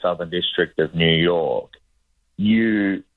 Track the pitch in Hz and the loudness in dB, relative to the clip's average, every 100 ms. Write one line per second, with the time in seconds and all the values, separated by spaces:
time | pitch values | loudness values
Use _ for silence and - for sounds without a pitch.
0 | 90 85 85 87 - - 80 - 80 82 | -4 -4 -4 -6 -4 -2 -2 -2 -2 0
1 | 82 82 85 85 73 60 - _ _ _ | 2 2 2 0 0 -4 -6 _ _ _
2 | _ _ _ - 104 113 113 107 98 92 | _ _ _ -4 2 2 2 0 0 -4
3 | - | -8